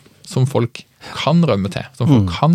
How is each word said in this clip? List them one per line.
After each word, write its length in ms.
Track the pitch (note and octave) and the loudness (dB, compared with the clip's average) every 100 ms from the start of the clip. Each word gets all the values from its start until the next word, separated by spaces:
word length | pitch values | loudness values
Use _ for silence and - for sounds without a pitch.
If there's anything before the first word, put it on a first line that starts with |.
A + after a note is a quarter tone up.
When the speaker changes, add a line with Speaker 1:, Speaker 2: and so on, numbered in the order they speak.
| - _ - | -14 _ -8
Speaker 1:
som 200 | C3 B2+ | -2 0
folk 380 | A#2+ A#2 - - _ - | 0 -4 -6 -20 _ -16
kan 280 | - C#3 E3+ | -6 0 2
rømme 260 | D#3 G2 F#2+ | 2 0 -2
til, 120 | - - | -8 -12
som 160 | - B2 | -4 2
folk 140 | B2+ | 2
Speaker 2:
Mm. 60 | F#2 | 2
Speaker 1:
kan 260 | E2+ D3+ | 0 2